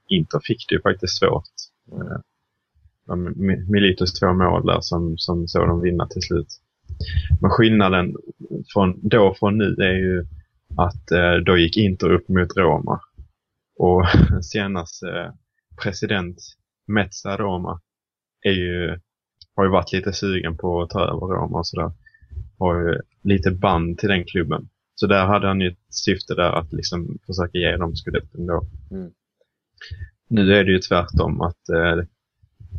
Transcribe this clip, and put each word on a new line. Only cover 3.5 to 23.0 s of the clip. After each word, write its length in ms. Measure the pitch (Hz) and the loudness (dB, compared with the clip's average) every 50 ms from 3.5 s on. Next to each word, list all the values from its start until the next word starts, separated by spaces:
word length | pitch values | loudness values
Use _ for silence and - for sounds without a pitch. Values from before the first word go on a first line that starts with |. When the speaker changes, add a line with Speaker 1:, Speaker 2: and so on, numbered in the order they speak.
| 95 92 90 92 | 0 0 0 0
Speaker 1:
Militos 480 | 104 101 101 95 92 - 90 90 - - | 2 4 4 4 4 2 0 -4 -2 0
två 140 | 101 92 92 | 2 2 4
mål 320 | 92 90 87 87 90 92 | 4 2 2 2 2 2
där 120 | 92 87 87 | 2 0 0
som, 360 | - - 90 85 85 82 82 85 | 0 -2 -4 -2 -2 -2 -4 -4
som 300 | - - 90 87 85 82 | -4 -4 -4 -2 -4 -2
såg 200 | - 92 87 87 | 0 0 2 2
dem 140 | 85 85 | 2 2
vinna 260 | 87 90 87 87 87 - | 0 0 0 -2 -2 -4
till 140 | - 92 | -4 -6
slut. 260 | 90 - 87 80 78 - - - _ _ _ _ _ - - - - - - - - - - - | -4 -2 -2 -4 -4 -6 -12 -20 _ _ _ _ _ -14 -12 -10 -8 -4 -4 -4 0 2 2 2
Men 80 | - 98 | 2 4
skillnaden 680 | - - 113 113 110 107 101 95 95 90 87 85 - - - - - - - - - - - - - | 4 6 6 6 6 6 6 6 4 4 2 0 -4 -8 -12 -18 -20 -18 -14 -10 -10 -10 -8 -2 2
från 360 | 101 95 92 90 - - 101 | 2 4 4 2 0 0 2
då 240 | - 113 101 95 92 | 4 6 6 6 4
från 240 | - 110 101 101 107 | 2 0 0 2 2
nu 180 | 104 95 87 - | 0 0 0 0
är 140 | 98 92 92 95 | 0 2 2 2
ju 280 | 95 92 92 90 85 - - - - _ _ _ _ - - - | 0 0 0 -2 -2 -6 -10 -18 -20 _ _ _ _ -6 -2 0
att, 340 | 87 90 - - - - | 0 0 -2 -6 -4 0
eh, 220 | 82 87 87 87 87 85 87 | 2 2 4 4 4 4 4
då 120 | 98 92 87 | 4 4 4
gick 200 | 85 82 - 110 | 4 4 2 2
Inter 340 | 110 98 92 - - 82 | 2 2 2 0 2 2
upp 180 | 90 90 - - | 2 2 2 0
mot 280 | 95 92 90 87 - 95 | 0 0 0 0 0 0
Roma. 420 | 90 80 76 71 - - - - - _ _ - - - _ _ _ _ _ _ _ _ _ - | 2 2 2 0 0 -2 -4 -6 -6 _ _ -20 -20 -20 _ _ _ _ _ _ _ _ _ 0
Och 240 | 98 90 90 92 90 87 92 - - | 2 4 4 4 4 4 6 6 6
<laughs> 180 | - 104 92 87 | 6 4 0 -2
senast, 600 | - - 104 98 98 98 90 85 - - - 95 | -4 -6 -4 -4 -4 -4 -6 -8 -10 -12 -14 -12
eh, 280 | 90 87 87 85 87 - - _ _ _ _ _ _ - - - | -10 -8 -8 -10 -10 -14 -18 _ _ _ _ _ _ -14 -8 -6
president 540 | 107 87 - - 104 110 95 90 87 90 - - - - _ _ _ _ _ _ - | -6 -6 -4 -4 -2 -2 -2 -2 -4 -8 -14 -18 -20 -20 _ _ _ _ _ _ -2
Mezza 500 | 104 107 95 95 - - - 98 98 101 | 0 0 0 -2 -4 -12 -10 -8 -6 -4
Roma 440 | 107 101 92 90 90 87 85 85 - _ _ _ _ _ _ _ _ _ _ _ | -4 -4 -4 -4 -4 -6 -8 -10 -14 _ _ _ _ _ _ _ _ _ _ _
är 100 | - 104 | -2 0
ju, 480 | 95 92 90 87 87 87 87 80 87 90 - _ _ _ _ _ _ _ _ _ _ | 0 0 0 -2 -4 -4 -4 -4 -6 -8 -12 _ _ _ _ _ _ _ _ _ _
har 80 | - 98 | 0 2
ju 60 | 95 | 4
varit 240 | 95 92 87 - - | 4 2 2 0 -2
lite 200 | 95 92 101 92 | -4 -4 -4 -6
sugen 440 | - - 98 92 92 85 85 82 80 | -4 -4 -4 -2 -2 -4 -6 -6 -6
på 240 | - 90 85 87 | -4 -4 -2 -2
att 80 | 87 - | -2 -2
ta 120 | - 98 | -2 -2
över 260 | 87 - - 82 90 92 | -2 -2 -2 -4 -4 -4
Roma 300 | 92 90 82 82 82 82 | -4 -4 -4 -4 -4 -6
och 100 | 85 - | -6 -6
sådär. 240 | - 90 80 85 85 - _ _ _ _ _ - - - - - - - | -6 -6 -6 -6 -6 -10 _ _ _ _ _ -18 -14 -14 -14 -14 -8 -4
Har 220 | 95 90 87 87 | -2 0 0 0
ju 180 | 85 85 - - | 0 -2 -2 -2